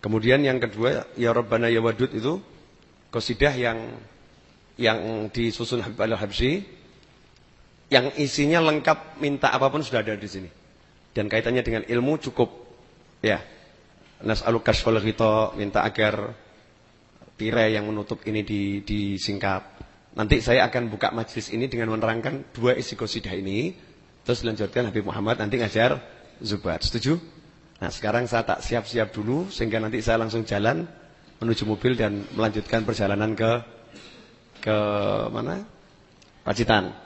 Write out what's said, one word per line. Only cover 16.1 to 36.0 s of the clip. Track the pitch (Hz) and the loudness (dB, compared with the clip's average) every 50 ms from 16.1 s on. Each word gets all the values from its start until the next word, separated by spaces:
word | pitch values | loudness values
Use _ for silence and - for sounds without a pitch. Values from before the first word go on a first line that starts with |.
| 101 - 101 110 117 - - - - - - _ _ _ _ _ _ _ _ _ _ _ - - _ | 2 0 -6 -8 -10 -14 -20 -20 -20 -20 -20 _ _ _ _ _ _ _ _ _ _ _ -20 -20 _
tirai | _ 107 110 113 117 113 110 110 | _ -4 0 4 4 4 4 4
yang | 104 104 107 | 2 -2 -2
menutup | 107 107 101 - 127 113 - 107 | -4 -4 -4 -6 -8 -6 -4 -4
ini | 107 110 107 | -2 -2 -2
di-, | 104 107 101 101 98 98 101 101 | -2 -2 -2 -2 -2 -2 -4 -4
disingkap. | - 107 104 101 98 98 95 - - 101 98 95 98 95 95 - - - - - - - - _ _ - | -2 -2 -2 -2 -2 -4 -4 -4 -4 -4 -2 0 -2 -2 -2 -4 -10 -18 -18 -20 -20 -20 -20 _ _ -6
Nanti | - 110 104 131 123 | -4 4 6 6 6
saya | 110 107 117 131 92 120 | 6 4 6 6 6 4
akan | - 127 120 | 2 -2 -4
buka | 113 107 101 - - | -2 -4 0 -2 0
majlis | - 113 113 - - 120 107 - | 0 -2 -6 -6 -6 -10 -8 -6
ini | - 113 123 | -4 -4 -2
dengan | 135 117 117 117 110 110 110 | -2 -2 -2 -2 -2 -2 0
menerangkan | 110 113 113 113 117 131 151 139 - - - | 0 0 0 0 -2 -4 -6 -6 -10 -12 -10
dua | 120 113 123 127 - | 0 2 2 2 2
isi | - - - | 0 -8 -6
qasidah | 101 117 107 - 117 - 98 95 | -6 -6 -6 -6 -6 -6 -6 -6
ini. | 92 98 95 98 104 131 175 185 - - - - - - _ _ _ _ | -6 -4 -2 -2 -2 -2 -4 -6 -8 -18 -20 -20 -20 -20 _ _ _ _
Terus | - 120 - - | -2 -2 0 0
dilanjutkan | 117 110 104 107 98 - 120 123 | -4 -2 -2 -4 -2 0 0 -2
Habib | 110 98 110 101 | 0 -2 -2 -4
Muhammad | 98 - - 101 110 117 - 110 | -2 -4 -2 0 0 0 0 0
nanti | 104 110 123 | -2 0 -2
ngajar | 117 104 - 110 113 123 143 131 - - - - - - - - | -2 0 2 4 4 4 2 0 -6 -14 -20 -20 -20 -20 -20 -12
Zubat. | - 110 101 95 - 92 82 80 - | -6 -6 -6 -4 -2 -4 -4 -2 -4
Setuju? | - - 117 104 131 156 175 170 - - - - - - - - - - | -4 -4 -2 0 0 0 0 -2 -10 -20 -20 -20 -20 -20 -20 -20 -20 -14
Nah, | - - 85 - | -8 -8 -6 -6
sekarang | - - 107 113 120 123 | -4 -4 0 0 0 0
saya | 117 - 113 | 2 0 0
tak | 113 - 95 - - | 0 0 -2 -2 -2
siap-siap | - 113 120 104 - 117 117 110 104 - | -2 -2 -2 -2 -2 0 0 0 0 -2
dulu, | 107 104 110 127 151 180 190 - | -6 -2 -2 -2 -2 -2 -4 -4
sehingga | - 120 113 104 | -4 -4 -2 0
nanti | 113 110 107 110 113 | -2 -2 -2 -4 -2
saya | 107 113 113 | 0 2 2
langsung | 113 113 113 104 117 110 - | 2 2 0 -2 -4 -2 -2
jalan | 101 101 101 110 135 165 170 170 - - - - - - - - - - - | -2 2 2 2 2 0 -4 -8 -12 -20 -20 -20 -20 -20 -20 -20 -14 -6 0
menuju | 117 113 - - 104 | 0 0 0 0 -2
mobil | 107 98 - 127 127 | -2 0 2 0 2
dan | 113 113 104 101 101 101 - - | 2 0 0 0 -2 -6 -8 -4
melanjutkan | 110 110 110 101 107 101 - - 113 110 104 | 0 0 0 0 -2 -4 0 0 0 0 0
perjalanan | 113 101 104 98 101 101 107 107 110 | -2 0 0 0 2 0 0 -2 0
ke, | 98 113 113 117 120 117 - - - - - - - - - - - - - - - _ - - - - | 0 2 2 2 0 -2 -8 -18 -20 -20 -20 -20 -20 -20 -20 -20 -20 -20 -20 -20 -20 _ -20 -18 -8 -2
ke | 110 107 107 104 104 104 104 101 101 101 104 113 113 | 0 2 2 2 2 0 0 0 0 0 0 -2 -2
mana? | 113 113 117 135 165 190 208 - - - - - - - | -4 -4 -4 -4 -6 -6 -8 -12 -18 -20 -20 -20 -20 -20